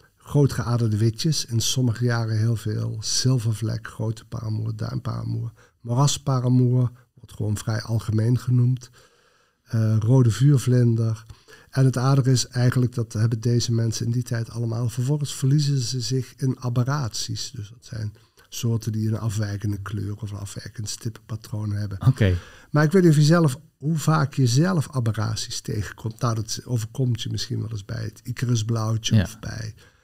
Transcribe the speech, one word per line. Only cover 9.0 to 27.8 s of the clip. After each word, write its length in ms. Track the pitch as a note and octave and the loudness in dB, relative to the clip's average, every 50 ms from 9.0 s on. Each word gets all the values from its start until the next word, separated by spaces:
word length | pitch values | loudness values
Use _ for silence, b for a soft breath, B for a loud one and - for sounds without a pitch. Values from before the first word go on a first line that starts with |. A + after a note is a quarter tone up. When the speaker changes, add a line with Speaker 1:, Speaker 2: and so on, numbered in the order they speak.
| b b b b b b b b b b b b b | b b b b b b b b b b b b b
Speaker 1:
Eh, 320 | - - A2+ A2 A2 A2 A2 | -4 -2 0 2 2 2 2
rode 320 | G2+ A2+ C3 C3 B2+ A#2 | 4 4 6 6 6 4
vuurvlinder. 960 | G2 G#2 C3+ D3 D3 A#2+ - B2 B2 B2 A#2+ A#2+ A2+ A2+ A2+ A2+ A2+ - - - B B B B B B B B | 4 4 4 4 4 4 4 4 4 4 4 4 2 2 0 -2 -4 -6 -10 -16 B B B B B B B B
En 140 | B C3+ C3+ | B 2 2
het 120 | C3 A#2 | 2 2
aardige 340 | B2+ B2 C3+ C#3 C3+ A#2+ C3 | 2 2 2 2 4 4 4
is 160 | C3 A#2+ - - | 4 2 2 0
eigenlijk, 460 | - B2 B2 B2+ - B2+ B2 A#2 - | 0 0 2 2 4 2 2 0 0
dat 180 | A#2+ A2+ - | -2 -6 -4
hebben 280 | - G#2+ A2+ A2+ A#2 A2 | -2 0 0 0 0 0
deze 320 | A2 A#2+ A#2+ A#2 - - | 0 2 2 2 2 0
mensen 340 | A#2 A2+ A2+ A2+ A2 - A#2 | 0 0 0 0 -2 -2 -2
in 60 | A#2 | -2
die 100 | A#2 B2+ | -2 -2
tijd 280 | B2 - B2 A#2 A2+ - | -2 -4 -4 -6 -6 -6
allemaal. 380 | - A#2 A#2+ A2+ A2+ A#2 B2 A2 | -6 -6 -4 -4 -4 -2 -4 -4
Vervolgens 460 | - B2+ B2 C3+ D3+ D3 D3 - - | -2 -2 -2 0 0 -2 -2 -4 -4
verliezen 440 | - C#3 C3 C#3 D3+ C#3+ C#3+ C#3+ C3+ | -2 0 2 4 4 2 2 0 0
ze 220 | A#2+ G#2+ C3 B2+ | -2 -2 -4 -4
zich 340 | A2 G#2 C3 C3 A#2+ - - | -4 -2 -2 -4 -4 -6 -8
in 240 | - C3+ C3 B2 - | -4 -4 -4 -2 -2
aberraties. 880 | B2 B2 A#2+ B2+ A#2+ B2+ C#3+ D3+ C3 G#2+ - - - - A2+ G#2+ - - | -4 -2 0 0 0 0 -2 -4 -4 -6 -6 -6 -8 -6 -8 -8 -10 -10
Dus 180 | - A#2 G2+ G2+ | -10 -12 -14 -14
dat 160 | A#2 - - | -16 -20 -18
zijn 300 | - A#2 A2+ A2 G#2 - b b b b b b b | -14 -10 -8 -8 -8 -10 b b b b b b b
soorten 440 | b - - A#2 A2+ A2 - A2+ | b -4 -2 -2 -2 -2 -2 -4
die 160 | A2 G#2+ G#2+ A2 | -4 -2 -2 -2
een 100 | A2+ G#2 | -2 -2
afwijkende 600 | A2 A2+ G2 A2 G#2+ G2+ G2+ G2 G#2 G#2 G2+ G2 | -2 -4 -4 -4 -4 -4 -6 -4 -4 -4 -4 -4
kleur 320 | G2 G2+ G#2 G2+ G2 G2+ G2+ | -6 -8 -6 -6 -6 -6 -8
of 140 | - G#2+ G2+ | -10 -10 -10
een 60 | G2+ G#2 | -10 -10
afwijkend 500 | G#2 G2+ - A2 - G2+ - - G#2 - | -12 -12 -12 -12 -14 -12 -12 -10 -10 -10
stippenpatroon 840 | - - - A#2 G#2+ - _ - A2 G#2+ - - - G#2+ G#2+ G#2+ | -8 -8 -8 -10 -10 -10 _ -10 -10 -10 -10 -8 -8 -6 -4 -4
hebben. 340 | G2+ G2+ G#2 G2+ G2 F#2+ - | -4 -4 -4 -6 -4 0 4
Speaker 2:
Oké. 300 | C3+ - - G#2+ F#2+ F2+ F2+ B B B B B B | 4 4 6 4 4 2 2 B B B B B B
Speaker 1:
Maar 140 | B D3 D#3 | B 2 4
ik 80 | D3 | 6
weet 100 | F#3+ F#3+ | 6 6
niet 80 | F3 E3 | 8 8
of 60 | D3+ | 8
je 60 | D3+ D3 | 8 8
zelf, 340 | D3 E3+ F3 D#3+ C#3 B2+ - - _ _ | 8 8 6 6 4 2 0 -8 _ _
hoe 220 | _ C3+ D#3 E3 D3 | _ -4 -2 -2 0
vaak 360 | - D3+ D#3+ D#3 C#3+ - - | 2 2 2 2 2 0 2
je 120 | C#3 C3 | 2 2
zelf 420 | A#2 A#2+ C#3 E3+ F#3 F#3+ D#3+ - - | 4 4 4 4 4 2 0 -2 -2
aberraties 720 | - C3 A#2 A2+ G2+ A2 G#2+ A2 A2 - - - - - | -2 -2 -2 0 0 -2 -2 -4 -4 -4 -6 -8 -8 -8
tegenkomt. 600 | - - - G#2 - - - - - A2 - - | -6 -6 -4 -4 -6 -6 -8 -10 -8 -10 -6 -4
Nou, 140 | - A#2 A2 | -2 -2 -2
dat 260 | A2 G#2 - - - - | -2 -4 -6 -8 -8 -6
overkomt 580 | B2 B2 A2+ A2 - - - C3 B2 A2+ - | -4 -4 -4 -4 -4 -4 -2 -2 -2 -2 -2
je 80 | - A2+ | -4 -6
misschien 300 | A2 G#2 - - A#2+ A2 | -6 -6 -6 -6 -6 -6
wel 100 | G#2+ A2 | -6 -6
eens 140 | A2+ G#2 | -8 -8